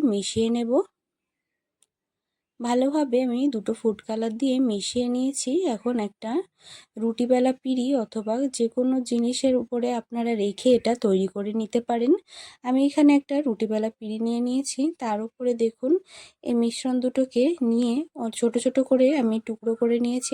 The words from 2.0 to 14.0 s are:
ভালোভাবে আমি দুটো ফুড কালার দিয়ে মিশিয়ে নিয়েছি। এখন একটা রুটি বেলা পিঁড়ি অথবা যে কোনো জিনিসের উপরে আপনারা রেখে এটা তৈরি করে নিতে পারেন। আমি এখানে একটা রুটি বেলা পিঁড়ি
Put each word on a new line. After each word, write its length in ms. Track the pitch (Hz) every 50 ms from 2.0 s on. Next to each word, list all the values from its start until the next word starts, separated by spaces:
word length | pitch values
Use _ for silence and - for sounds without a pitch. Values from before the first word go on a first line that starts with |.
| _ _ _ _ _ _ _ _ _ _ _ -
ভালোভাবে 580 | 240 240 247 247 262 277 285 302 294 254 233 254 262
আমি 160 | 247 233 247 269 294
দুটো 240 | 240 214 196 - 226
ফুড 240 | - - 226 214 - -
কালার 300 | - 220 220 226 226 220
দিয়ে 200 | 233 277 269 254 254
মিশিয়ে 460 | 269 240 208 196 185 - - 240 247 240
নিয়েছি। 420 | 247 247 262 269 269 - - 254 269 359 381
এখন 280 | 330 226 202 - 247 247 233
একটা 320 | 208 202 - - - 220 247 339 392 _ _ _ _ - - - - _ -
রুটি 280 | 220 220 226 226 - 240
বেলা 260 | 240 254 247 254 262 262
পিঁড়ি 340 | - - 262 262 254 240 254 285
অথবা 400 | 254 214 - - 220 202 214 220 247 277 269 -
যে 140 | - 233 226
কোনো 260 | - 247 254 262 262 262
জিনিসের 540 | 247 - 240 233 233 240 254 - - 262 254
উপরে 320 | 247 233 - 247 240 240 247 247
আপনারা 400 | 233 - - 233 233 233 233 233
রেখে 340 | 214 196 202 196 - - 254 247
এটা 180 | 233 - 220 240 240
তৈরি 280 | - 208 190 190 190 185
করে 240 | - 202 202 214 208
নিতে 260 | 226 220 202 - 240
পারেন। 320 | 240 - 240 233 233 254 349 415 - _ - - - - - _ -
আমি 160 | 247 254 269 277
এখানে 260 | 285 - 311 302 285 285
একটা 200 | 277 - - 285 285
রুটি 260 | 302 262 214 - 226
বেলা 240 | 214 220 220 214 220
পিঁড়ি 280 | - -